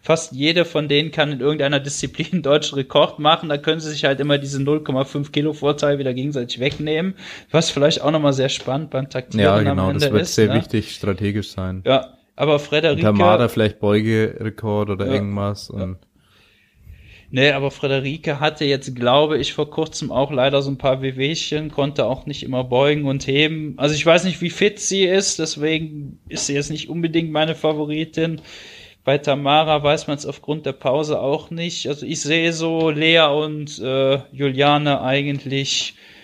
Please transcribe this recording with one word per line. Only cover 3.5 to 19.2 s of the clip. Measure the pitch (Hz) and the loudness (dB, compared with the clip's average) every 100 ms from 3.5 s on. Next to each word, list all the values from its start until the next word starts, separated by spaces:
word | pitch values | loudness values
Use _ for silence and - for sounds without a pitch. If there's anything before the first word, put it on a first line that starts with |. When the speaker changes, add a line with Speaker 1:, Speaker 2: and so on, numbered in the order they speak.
Speaker 1:
da | 147 | -2
können | 151 160 | 0 -2
sie | 156 | -4
sich | 147 143 | -2 0
halt | 135 | 0
immer | 143 143 | 2 0
diesen | 139 139 | 0 -2
null | 139 151 | 0 0
Komma | 151 131 | 0 -2
fünf | 135 156 143 | -2 -4 -2
Kilo | - 151 | -2 -2
Vorteil | 151 139 147 147 143 | 0 0 2 0 0
wieder | 135 | 0
gegenseitig | 127 139 139 120 - | -2 -4 -4 -6 -2
wegnehmen, | 135 143 151 156 185 190 - - - | -4 -2 -2 -2 -2 -6 -14 -18 -2
was | 151 165 | 0 0
vielleicht | - 143 - | 2 2 4
auch | 143 | 0
nochmal | 156 147 | 2 2
sehr | 135 131 | 2 0
spannend | - - 135 156 | -2 -4 -6 -4
beim | 131 139 | -6 -4
Taktieren | 127 - 113 | -8 -4 2
Speaker 2:
Ja, | 98 101 | 4 6
Speaker 1:
am | 101 | 4
Speaker 2:
genau, | 92 95 | 2 0
Speaker 1:
Ende | 95 143 | 2 2
Speaker 2:
das | |
wird | 104 | 2
Speaker 1:
ist, | 92 - | 2 2
Speaker 2:
sehr | 107 | 4
Speaker 1:
ne? | |
Speaker 2:
wichtig | 135 - 110 - | 4 0 -4 -4
strategisch | - 101 95 101 104 95 | -6 -4 -2 -2 -2 -6
sein. | - 92 92 | -8 -6 -4
Speaker 1:
Ja, | 92 131 - _ _ | 2 2 2 _ _
aber | - 143 147 | -4 2 2
Frederike | 147 147 160 208 | 2 0 2 4
Speaker 2:
Tamara | 165 104 104 107 117 | 4 6 6 6 4
vielleicht | - 107 - | 2 0 2
Beugerekord | 104 104 110 110 110 - 110 - 110 104 104 | 2 2 4 2 0 -2 -8 -6 -4 -2 -2
oder | 95 98 | -2 -2
Speaker 1:
Ja. | |
Speaker 2:
irgendwas | 104 101 101 101 101 - | -2 -2 -4 -4 -6 -10
Speaker 1:
Ja. | 101 | -8
Speaker 2:
und | 92 92 _ _ _ _ _ _ _ _ - - - - - | -8 -10 _ _ _ _ _ _ _ _ -20 -20 -20 -20 -8
Speaker 1:
Nee, | 127 139 | 2 2
aber | 139 139 | 2 -2
Frederike | - 143 135 135 160 - 143 | -2 -2 0 -2 -6 -4 -2
hatte | 151 156 | -2 0
jetzt, | 147 139 139 | 0 0 -2
glaube | 123 120 135 | -2 4 4